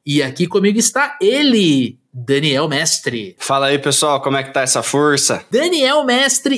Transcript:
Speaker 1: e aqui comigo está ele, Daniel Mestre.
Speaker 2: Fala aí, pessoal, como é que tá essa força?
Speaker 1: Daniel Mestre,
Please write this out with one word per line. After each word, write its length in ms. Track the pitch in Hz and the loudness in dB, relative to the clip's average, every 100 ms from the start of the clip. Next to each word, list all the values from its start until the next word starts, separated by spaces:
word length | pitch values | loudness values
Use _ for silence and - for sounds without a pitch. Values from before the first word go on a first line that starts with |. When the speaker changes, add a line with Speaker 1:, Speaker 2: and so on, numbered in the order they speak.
Speaker 1:
e 160 | - 143 | -2 0
aqui 280 | 131 131 175 | 0 -2 0
comigo 300 | 202 196 208 | 2 2 2
está 380 | 220 262 285 - | 0 0 -2 0
ele, 760 | 190 269 294 233 175 135 117 - _ | 0 2 2 4 4 2 0 -6 _
Daniel 540 | 127 120 139 151 131 156 | -10 -2 0 0 0 0
Mestre. 720 | 135 165 - 135 120 98 - | -2 -2 -2 -4 -6 -8 -8
Speaker 2:
Fala 280 | - 139 139 | -2 0 2
aí, 120 | 143 | 0
pessoal, 420 | 143 139 156 139 | 0 0 0 0
como 160 | 135 135 | 0 -2
é 60 | |
que 100 | 131 | -2
tá 100 | 143 | -2
essa 200 | 127 127 | -2 -2
força? 640 | - 143 147 139 - 120 - | -2 0 2 2 0 -2 -2
Speaker 1:
Daniel 560 | 226 339 339 262 302 | -2 0 0 2 2
Mestre, 520 | 262 240 269 - 294 | 2 2 2 0 -2